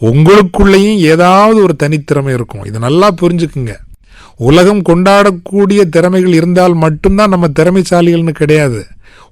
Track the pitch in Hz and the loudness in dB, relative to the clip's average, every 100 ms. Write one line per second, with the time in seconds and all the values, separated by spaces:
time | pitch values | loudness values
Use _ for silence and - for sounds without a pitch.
0 | 113 139 160 208 185 - 196 196 202 214 | -2 2 4 4 2 0 2 2 2 0
1 | 156 165 175 190 214 220 185 147 147 156 | 0 2 2 2 2 2 0 -2 -4 -4
2 | 143 143 139 123 113 104 101 110 123 165 | -4 -4 -4 -6 -8 -12 -12 -8 -4 0
3 | 208 175 175 170 165 143 117 98 - - | 0 0 -4 -2 -6 -6 -10 -12 -20 -20
4 | _ - - - 117 165 185 208 170 170 | _ -20 -20 -4 0 4 2 0 0 0
5 | 190 202 202 175 - 202 196 202 180 165 | 2 2 0 -2 -6 -2 0 0 0 0
6 | 180 185 185 165 170 180 180 170 160 156 | 0 0 0 0 0 0 2 2 -2 0
7 | 185 196 208 180 165 143 175 190 175 175 | 0 2 0 0 -2 0 0 0 0 0
8 | 170 170 165 143 151 156 143 110 - - | 0 0 -2 -4 0 0 0 -4 -12 -20
9 | - - - | -20 -20 -20